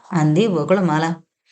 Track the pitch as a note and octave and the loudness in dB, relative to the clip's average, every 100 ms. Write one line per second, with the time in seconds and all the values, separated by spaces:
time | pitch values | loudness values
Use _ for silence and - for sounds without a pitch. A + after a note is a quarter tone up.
0 | - F3 D3+ D3+ A3+ E3+ D3 F#3+ F3 D#3 | -6 -2 2 2 0 0 0 0 0 0
1 | E3 F3 - _ _ | -2 -4 -12 _ _